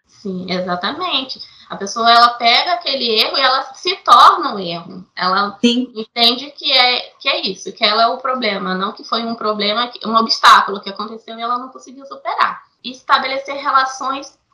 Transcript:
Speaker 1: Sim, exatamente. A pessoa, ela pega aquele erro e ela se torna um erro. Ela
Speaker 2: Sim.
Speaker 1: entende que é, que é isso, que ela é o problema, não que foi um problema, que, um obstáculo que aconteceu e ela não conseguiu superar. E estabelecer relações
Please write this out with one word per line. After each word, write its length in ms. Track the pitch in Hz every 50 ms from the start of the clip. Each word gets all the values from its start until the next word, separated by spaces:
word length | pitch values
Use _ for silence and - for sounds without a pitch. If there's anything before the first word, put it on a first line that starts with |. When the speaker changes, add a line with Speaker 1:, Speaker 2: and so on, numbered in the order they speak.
| _
Speaker 1:
Sim, 400 | _ _ _ - 202 185 180 180 185
exatamente. 880 | 180 185 185 185 175 175 - 208 285 330 370 349 285 269 269 - - - - - - - - -
A 60 | 196
pessoa, 340 | - 196 196 - 240 226 233
ela 200 | 233 233 220 -
pega 420 | - - 233 233 254 - - 349
aquele 480 | 349 349 - 285 277 262 240 233 214 220
erro 160 | - - 359 285
e 20 |
ela 320 | 269 254 262 - - - -
se 200 | - - 359 370 -
torna 560 | - 311 - - - 349 - 359 311 262 233
um 20 | 202
erro. 460 | 185 170 170 165 170 - 190 185 185 - _
Ela 420 | - 180 185 185 196 202 202 - -
Speaker 2:
Sim. 320 | - 240 240 247 254 247 208
Speaker 1:
entende 560 | 214 220 - - 240 233 233 254 262 277 294
que 220 | - - 320 285
é, 280 | 269 254 247 247 247 - - - - -
que 80 | - 277
é 180 | 311 359 311
isso, 260 | 214 190 - - 196
que 120 | - - 233
ela 180 | 208 214 226 233
é 20 | -
o 100 | - -
problema, 560 | - 262 262 254 240 208 196 190 190 185 185
não 180 | 185 196 208
que 120 | - - -
foi 200 | - 240 226 233
um 120 | 226 233
problema, 500 | - - 214 214 202 202 208 214 233 247 247
que, 160 | - - -
um 120 | 214 226
obstáculo 640 | 226 220 - - - - 247 220 - - - 196 202
que 100 | - 202
aconteceu 480 | 196 - 208 220 226 220 - - 226 226
e 40 |
ela 160 | 233 233 240 254
não 100 | 254 262
conseguiu 360 | - - - 285 254 269 277
superar. 560 | - - - - 339 415 - - - 175 - - _ _ _
E 80 | - 240
estabelecer 640 | 247 - _ - 269 254 262 262 269 269 269 285 277
relações 800 | 277 277 285 269 262 262 262 - - 269 262 277 302 302 - - _ _ _